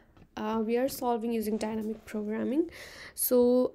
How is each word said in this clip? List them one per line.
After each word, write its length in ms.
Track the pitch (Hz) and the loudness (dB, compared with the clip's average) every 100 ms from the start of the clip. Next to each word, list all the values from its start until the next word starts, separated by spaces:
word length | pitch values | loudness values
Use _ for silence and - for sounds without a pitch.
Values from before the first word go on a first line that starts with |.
| _ - - - | _ -20 -16 -8
uh, 240 | 214 220 | -4 -2
we 140 | 220 233 | 0 0
are 100 | 269 | 0
solving 460 | - 247 233 233 | -2 -2 -2 -2
using 240 | 226 214 220 | -2 -2 -2
dynamic 480 | 214 220 214 220 - | -2 -4 -6 -8 -8
programming. 640 | 214 208 220 220 277 339 - - - - - | -6 -4 -2 0 0 -2 -4 -18 -18 -14 -6
So 580 | - 247 247 247 254 | 2 6 6 6 4